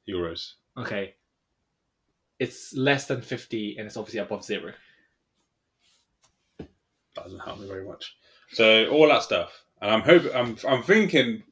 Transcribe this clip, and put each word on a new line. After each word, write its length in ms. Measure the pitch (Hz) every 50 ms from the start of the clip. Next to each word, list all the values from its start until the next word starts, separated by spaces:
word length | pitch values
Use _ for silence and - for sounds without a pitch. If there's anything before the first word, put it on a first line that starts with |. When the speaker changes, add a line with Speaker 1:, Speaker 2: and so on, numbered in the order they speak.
| - 107
Speaker 1:
euros. 460 | 95 87 85 82 82 - - - - _ _ _ -
Speaker 2:
Okay. 380 | 127 113 - 107 101 98 - _ _ _ _ _ _ _ _ _ _ _ _ _ _ _ _ _ _ _ _ _ _ _ _ _ -
It's 340 | 127 - - - - - -
less 320 | 135 131 143 143 135 -
than 140 | - 139 120
fifty 540 | 113 - 127 120 - - 120 110 104 104 -
and 100 | 113 107
it's 100 | 104 -
obviously 240 | 113 101 - 117 107
above 240 | 101 - 104 101 -
zero. 280 | - 104 92 - - - - _ _ _ _ _ _ _ _ _ _ _ _ _ _ _ _ _ _ _ _ _ _ _ _ _ _ _ _ _ _ _ _ _ _ _ -
Speaker 1:
That 640 | - - _ _ _ _ _ _ _ _ - - -
doesn't 160 | 95 95 95
help 180 | - - - 101
me 60 | 98
very 180 | 98 95 95 95
much. 320 | 95 - - - - - _ _ _ _ _ _ _
So 360 | - - 113 110 110 113 113 -
all 180 | 143 151 156 151
that 140 | 135 - -
stuff, 400 | - 104 87 85 - - - _ _ _ -
and 80 | 104 104
I'm 100 | 110 110
hoping, 320 | - 143 175 170 147 127 -
I'm, 220 | 123 120 117 110 - -
I'm 160 | 135 131 123
thinking 600 | - - 208 220 208 175 165 139 123 117 110 107 - _